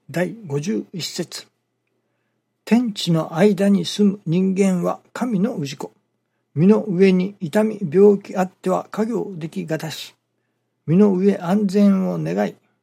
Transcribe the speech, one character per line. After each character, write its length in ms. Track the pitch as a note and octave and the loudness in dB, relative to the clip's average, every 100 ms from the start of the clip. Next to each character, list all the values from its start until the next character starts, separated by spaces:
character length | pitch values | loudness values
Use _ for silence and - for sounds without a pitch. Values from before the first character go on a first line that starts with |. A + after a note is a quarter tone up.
| _ | _
第 240 | D#3 F3+ A3+ F#3 | -4 -4 -6 -8
五 140 | C#3 | -6
十 240 | D#3+ A3 - | -4 -6 -6
一 120 | F3+ C#3 | -10 -10
節。 400 | - E3+ - - _ _ _ _ _ _ _ _ _ _ _ | -8 -10 -12 -18 _ _ _ _ _ _ _ _ _ _ _
「天 300 | - A#3 B3 | 0 0 0
地 180 | G#3 E3+ | -4 -2
の 240 | E3 D#3 D#3+ | -2 -2 2
間 320 | G#3 F#3 G3+ | 2 2 2
に 160 | G3 | 2
住 280 | D#3+ - G#3 | 0 0 0
む 100 | G3+ D#3+ | 0 -2
人 300 | F3 F#3+ F#3+ | 0 0 0
間 260 | G3 F3+ | 0 0
は 200 | F3 - _ | -2 -6 _
神 300 | - B3+ G3+ | -8 -4 -2
の 160 | G#3 G#3 | -2 -4
氏 180 | C#3 C#3+ | -10 -10
子。 160 | - _ _ _ _ _ _ C#3 | -14 _ _ _ _ _ _ 2
身 120 | F#3 | 4
の 180 | G#3+ G#3+ | 4 2
上 240 | F3 F#3+ | 2 4
に 240 | F#3 F#3+ - | 4 0 -6
痛 240 | E3+ G#3 A3 | -4 -2 -2
み、 120 | G#3 | -4
病 360 | E3+ F3 G#3 G3+ | -2 6 6 6
気 200 | - G3 | -2 -4
あ 60 | |
っ 60 | F#3 | -4
て 200 | _ F#3 | _ -4
は 180 | F3+ - | -4 -4
家 160 | - A3+ | -4 -4
業 260 | A#3+ E3+ F3 | -4 -6 -10
で 140 | D#3+ | -10
き 160 | F#3+ D#3+ | -10 -6
が 120 | D#3 | -6
た 140 | D#3+ | -8
し。 240 | - - _ _ _ _ _ _ _ - | -12 -16 _ _ _ _ _ _ _ 0
身 80 | F3 | 4
の 160 | G#3 | 4
上 260 | F3+ G3 G3 | 4 2 0
安 300 | F3 G#3 G3+ | 0 0 2
全 420 | G3+ G3+ F#3+ F#3 | 4 4 4 0
を 80 | F3 | -4
願 300 | D#3 F#3 G#3 | -4 -2 -4
い、 80 | - _ _ | -6 _ _